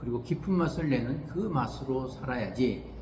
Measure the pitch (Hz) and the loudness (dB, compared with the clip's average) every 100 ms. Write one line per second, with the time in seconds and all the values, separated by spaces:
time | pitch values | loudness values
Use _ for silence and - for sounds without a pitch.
0 | 120 120 120 160 196 185 160 170 156 123 | -4 -2 0 -2 2 4 4 2 2 2
1 | 117 151 - 175 214 147 117 - 131 131 | 2 -2 -4 -2 0 2 0 -2 -2 -2
2 | 127 - 131 123 98 104 120 95 - - | -2 -6 -4 -2 -2 2 2 2 -6 -12